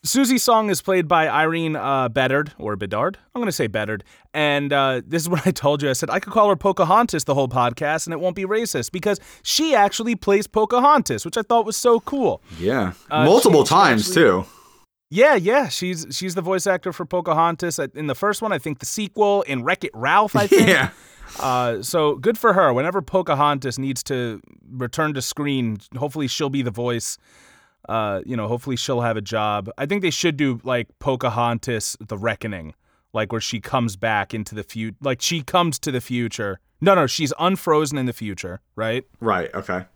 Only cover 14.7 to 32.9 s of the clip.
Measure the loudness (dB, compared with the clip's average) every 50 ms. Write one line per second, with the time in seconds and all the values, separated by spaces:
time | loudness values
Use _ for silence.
14.7 | _ _ _ _ _ _ _ _ 2 4 6 6 6 4 2 2 2 2 2 0
15.7 | -4 -4 -4 -4 -4 -6 -8 -10 -10 -8 -6 -4 -6 -4 -2 -2 -2 0 0 0
16.7 | -2 0 -2 -8 -8 -8 -8 -4 -4 -4 -2 0 2 2 2 2 0 -2 -4 -6
17.7 | -4 -4 -6 -6 _ -8 -4 -4 -4 -2 0 -2 -2 -2 -2 -4 -4 -4 -4 -8
18.7 | -8 -8 -8 -8 -6 -6 -6 -6 _ 0 2 4 4 2 0 -2 -4 -4 0 -2
19.7 | -2 -2 -4 -10 -8 -4 0 2 4 4 2 2 0 0 4 6 6 6 6 6
20.7 | 6 4 2 0 -4 -14 -20 _ _ _ -20 -18 -10 -6 -2 0 0 0 0 -2
21.7 | -2 -4 -6 -4 -2 0 2 2 0 0 0 -2 -2 2 2 2 4 4 4 4
22.7 | 4 2 0 0 -2 -4 -6 0 -2 -2 0 0 0 2 2 0 0 -2 -4 -8
23.7 | -6 -6 -6 -6 -6 -6 -6 -6 -6 -4 -4 -6 -8 -10 _ _ -20 _ _ -16
24.7 | -10 -8 -8 -6 -2 -2 -2 -2 -2 -4 -6 -6 -6 -6 -4 -2 -2 -2 -2 -2
25.7 | -4 -6 -10 _ -8 -6 -6 -6 -4 -4 -4 -4 -4 -4 -4 -2 -2 -2 -4 -4
26.7 | -4 -4 -4 -2 -2 -4 -4 -8 -12 _ _ _ _ _ _ _ _ _ _ _
27.7 | _ _ _ -6 -4 -4 -2 -2 -4 -6 -6 -6 -6 -6 -4 -4 -4 -6 -4 -6
28.7 | -6 -6 -4 -4 -2 -2 -2 -2 -2 -4 -6 -4 -4 -2 -2 -2 -2 -4 -6 -8
29.7 | -8 -8 -6 -4 -4 -2 -2 -2 -2 0 -2 -2 0 0 0 -2 -2 -4 _ -4
30.7 | -4 -4 -4 _ _ _ -4 -4 -2 0 -2 -2 0 0 0 0 -2 -2 -4 -6
31.7 | -6 -6 -6 -8 -10 _ -12 -12 -10 -4 -4 -4 -4 -4 -6 -10 -10 -10 -14 -16
32.7 | -20 _ _ _